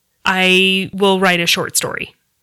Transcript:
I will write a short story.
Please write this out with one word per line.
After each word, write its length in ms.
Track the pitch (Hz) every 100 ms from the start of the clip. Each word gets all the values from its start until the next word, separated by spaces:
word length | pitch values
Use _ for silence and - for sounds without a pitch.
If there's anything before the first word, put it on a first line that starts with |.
| _ _
I 640 | 196 185 185 185 190 190 190
will 280 | 190 196 190
write 180 | 190 175
a 80 | 170
short 300 | 185 - -
story. 400 | - - - - _ _